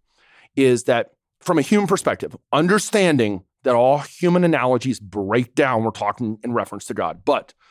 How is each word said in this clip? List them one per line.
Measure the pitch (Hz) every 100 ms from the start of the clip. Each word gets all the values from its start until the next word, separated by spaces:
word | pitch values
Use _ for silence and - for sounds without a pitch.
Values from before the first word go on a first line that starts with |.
| _ _ _ _ _ -
is | 135 120
that | - 120 107 _ _ _
from | 170 165
a |
human | 135 208 196
perspective, | 190 - 98 76 - -
understanding | 143 175 208 - 220 185 143 107 95 _ _
that | 131
all | 120 127 147
human | 143 - 175 180
analogies | 175 147 127 127 131 107
break | 101 104 98 117 120 -
down, | 139 117
we're | 113
talking | - 101 - 117 107
in | 120
reference | 117 98 104 -
to |
God. | 104 87 -
But | - 127 - _ _